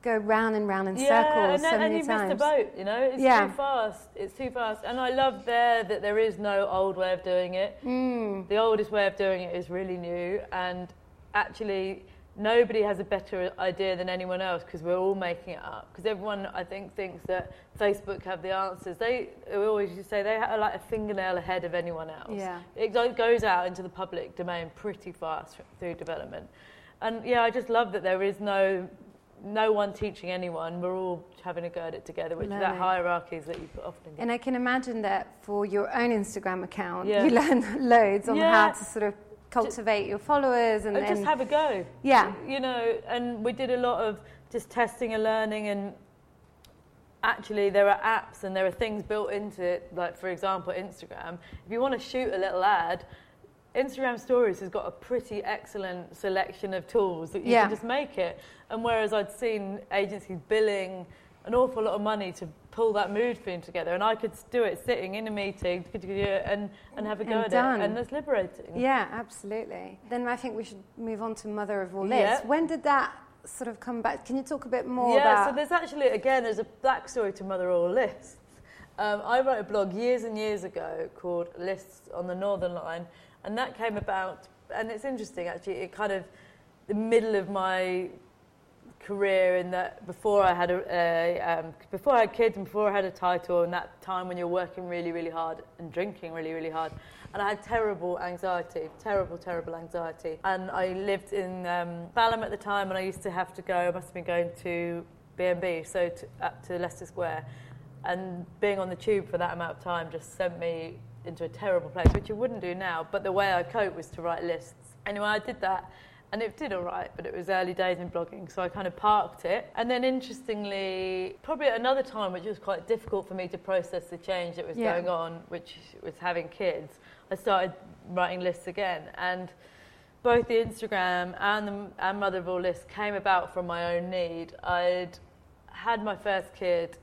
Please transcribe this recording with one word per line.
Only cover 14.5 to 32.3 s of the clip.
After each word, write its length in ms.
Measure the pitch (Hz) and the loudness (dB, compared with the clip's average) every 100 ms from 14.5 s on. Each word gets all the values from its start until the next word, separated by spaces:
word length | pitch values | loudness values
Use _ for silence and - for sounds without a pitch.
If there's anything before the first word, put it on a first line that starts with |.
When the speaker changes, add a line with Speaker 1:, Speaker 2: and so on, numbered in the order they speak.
| 170 | -4
Speaker 2:
'cause 180 | 175 170 | -6 -8
we're 140 | 165 180 | 0 2
all 180 | 190 196 | 2 0
making 400 | 175 175 180 165 | -2 -4 -8 -12
it 40 | |
up. 300 | - 110 - | -10 -12 -14
'Cause 120 | - 190 | -6 -4
everyone, 400 | 202 208 202 196 | -2 -4 -4 -6
I 100 | - | -8
think, 320 | 175 196 196 - | -8 -10 -10 -8
thinks 260 | 190 170 - | -8 -8 -4
that 260 | 185 165 - - - | -2 -4 -14 -20 0
Facebook 460 | 208 196 196 196 | 2 2 -4 -8
have 180 | 185 180 | -6 -6
the 100 | 180 | -2
answers. 460 | 190 190 180 196 165 | -2 -2 -4 -10 -4
They, 340 | 233 254 - - - | 0 0 -4 -12 -4
we 140 | 202 208 | 0 2
always 240 | 214 202 | 2 0
used 140 | 175 | -4
to 40 | 196 | -4
say 160 | 208 | -2
they 160 | 202 220 | 0 0
ha-, 160 | 226 220 | 0 2
like, 200 | 214 190 | 0 -2
a 40 | |
fingernail 560 | - 220 208 196 185 180 | -6 -4 -2 -2 0 -2
ahead 280 | 180 185 170 | -2 -2 -2
of 80 | 175 | -4
anyone 340 | 170 165 160 | -4 -6 -10
else. 200 | 156 - | -12 -10
Speaker 1:
Yeah. 280 | 208 190 175 180 - | -8 -6 -8 -12 -4
Speaker 2:
It 160 | 220 | 0
go-, 180 | 226 240 | 2 2
goes 320 | 240 233 233 | 4 4 6
out 240 | 214 180 180 | 6 2 2
into 160 | 180 | -4
the 60 | 180 | -10
public 480 | 180 185 175 - - | -8 -6 -6 -8 -6
domain 340 | 175 175 165 - | -4 -4 -6 -8
pretty 360 | 214 202 190 | -8 -8 -14
fast 460 | 170 160 156 - - - - | -10 -6 -6 -8 -20 -20 -10
through 160 | 180 170 | -8 -8
development. 540 | 165 156 - 160 - - - - - - | -8 -8 -8 -12 -14 -20 -20 -20 -20 -6
And, 240 | 226 226 220 | -6 -4 0
yeah, 180 | 247 | 4
I 60 | 233 | 4
just 180 | 247 - | 2 2
love 240 | 226 233 | 2 2
that 120 | 190 | 0
there 200 | 185 185 | 0 2
is 160 | 196 196 | 0 0
no, 480 | 208 196 190 190 180 - - - _ - | 0 4 4 2 -4 -14 -20 -20 _ -16
no 300 | 202 220 220 | -6 2 4
one 180 | 214 202 | 4 2
teaching 400 | - 208 196 175 | 0 -6 -6 -6
anyone. 480 | 180 180 165 165 175 | -4 -4 -4 -6 -4
We're 140 | 180 185 | -4 -2
all 260 | 185 170 175 - | -2 -4 -8 -14
having 220 | 180 170 170 | -8 -6 -6
a 40 | |
go 120 | 175 | -6
at 120 | 165 | -8
it 120 | 160 - | -8 -10
together, 320 | 165 165 | -6 -4